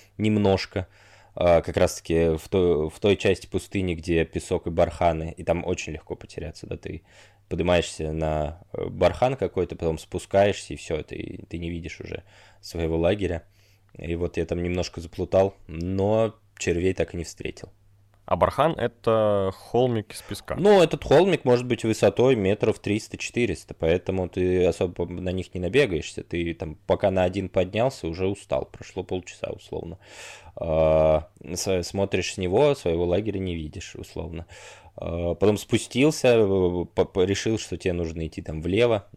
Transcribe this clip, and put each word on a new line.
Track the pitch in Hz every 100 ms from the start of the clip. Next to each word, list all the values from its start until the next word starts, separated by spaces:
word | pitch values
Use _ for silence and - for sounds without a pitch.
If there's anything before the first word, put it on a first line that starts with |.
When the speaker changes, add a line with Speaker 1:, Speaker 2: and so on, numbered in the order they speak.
| - -
Speaker 1:
немножко. | 107 107 101 95 - 98 90 _ - - -
Э, | - 87 85
как | 80 85
раз-таки | 90 - - 82 82 78
в | -
той, | 98 90 76 78
в | -
той | 104 95
части | 104 92 -
пустыни, | 95 - 101 92
где | 85 82 82
песок | 80 87 - 90 -
и |
барханы, | 82 85 - 87 80 80 -
и |
там | - 87
очень | 87 92 -
легко | 76 -
потеряться, | 87 - - 85 - -
да, | 87
ты | 87 87 - - - _ _
поднимаешься | 85 87 87 - - 78
на, | 80 78 78 76 82 -
э, | - 87
бархан | 92 87 - 127 135
какой-то, | 92 - 90
потом | 82 85 80
спускаешься, | - 90 - 98 104 95 -
и | 78
всё, | - 78
ты, | - - - - -
ты | 85
не | 85
видишь | 85 82 -
уже | - - - - - _
своего | - 85 82 82
лагеря. | 85 104 90 82 - _ _ _ _ -
И | 82
вот | 85 87 -
я | 82
там | 87
немножко | 87 90 87 -
заплутал, | 82 - 90 95 95 - -
но | 80 87 95 98 110 113 - _ -
червей | - 85 92
так | 92 82
и | 87
не |
встретил. | 80 - - - - _ _ _ _ _
Speaker 2:
А | - 92
бархан — | 85 - 151 -
это | 120 - - 113 107 101 95
холмик | - - 120 127 113 -
из | -
песка? | - 104 -
Speaker 1:
Ну, | - 190 202
этот | 165 151
холмик | - 139 196 156
может | 131 123 123
быть | 120
высотой | 113 110 107 - 127 123
метров | 95 107 110 -
триста-четыреста, | - 104 - 101 - - 117 82 -
поэтому | - 82 90 - 95 90
ты | - 90 90 90
особо | - 92 87 85
на | 87 90
них | 92 -
не | 92
набегаешься. | 90 131 131 80 - -
Ты | - 87 85
там | 80 80 76 -
пока | 90 -
на | 92
один | 90 95 92
поднялся, | 98 90 104 131 - 82
уже | 80 95
устал. | 101 - 65 -
Прошло | - - -
полчаса, | 90 92 - - -
условно. | - - - 82 85 - - - - -
А, | - 82 80 80 78 78 78 78 _
с-, | - 87 - 92
смотришь | 85 98 98 98 87
с | -
него, | 90 101 147 143
своего | - 82 87
лагеря | 90 110 95
не | 92 85
видишь, | 76 90 - -
условно. | - - 82 85 85 - - - - -
А, | 85 85 85
потом | 82 98 104
спустился, | - 113 - 120 147 156 127 117
э, | 101 98 90 87 82
по-, | - 87
по-, | 98
решил, | 92 98 110 110
что | - 87
тебе | 95
нужно | 87 82 82 80
идти | -
там | 82 80
влево | 82 98 120 107 -